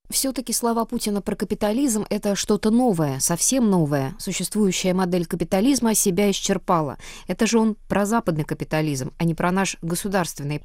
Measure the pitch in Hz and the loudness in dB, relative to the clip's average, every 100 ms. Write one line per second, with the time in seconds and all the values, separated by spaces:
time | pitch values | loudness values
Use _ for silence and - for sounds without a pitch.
0 | - - 269 262 240 226 233 233 226 240 | -8 -4 -2 -4 -4 -2 0 0 -2 -4
1 | - 202 208 202 202 208 208 220 285 214 | -2 -2 -2 -4 -4 -2 0 0 0 0
2 | - 208 208 196 - 214 214 233 254 170 | -2 -2 -2 -2 0 0 2 2 4 2
3 | 147 131 - 170 - 262 220 185 147 147 | 0 0 -2 0 0 2 4 4 2 0
4 | 135 - - 180 180 208 202 175 185 180 | -2 -6 -8 -6 -4 0 0 2 0 0
5 | 185 180 170 170 165 190 240 269 226 214 | 2 0 -2 -4 0 2 2 2 2 2
6 | 208 180 208 190 - 190 - 175 147 - | 2 2 2 2 0 0 2 0 0 -6
7 | - - - 180 220 226 220 208 - 190 | -14 -12 -6 0 2 4 2 0 -2 0
8 | 202 226 - 156 151 151 147 156 156 135 | 2 2 2 0 -2 -6 -2 0 0 -2
9 | 131 - 165 165 175 185 190 - 165 170 | -6 -2 -2 0 0 0 -2 -4 -6 -4
10 | 202 190 156 - 143 147 | -2 -2 -2 -4 -6 -6